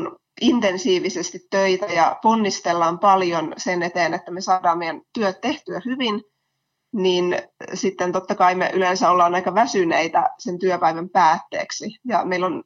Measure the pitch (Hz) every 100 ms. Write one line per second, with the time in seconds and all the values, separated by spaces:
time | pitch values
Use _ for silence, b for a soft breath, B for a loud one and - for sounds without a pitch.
0 | 165 - _ - 233 240 208 185 202 180
1 | 170 175 180 185 - 196 196 185 202 170
2 | 156 - 220 226 196 - 180 170 165 175
3 | 208 190 175 170 156 - - 180 339 185
4 | 165 175 - 180 202 185 180 170 165 156
5 | - 247 202 190 240 - - - 240 262
6 | 240 208 - _ _ _ _ _ _ 220
7 | 185 180 180 - - - - 185 190 -
8 | 180 190 190 202 180 185 180 185 180 185
9 | 170 180 175 180 185 190 254 196 165 151
10 | 160 - - - - 175 185 175 170 165
11 | 180 196 160 175 - - - - 220 -
12 | 247 175 185 180 180 -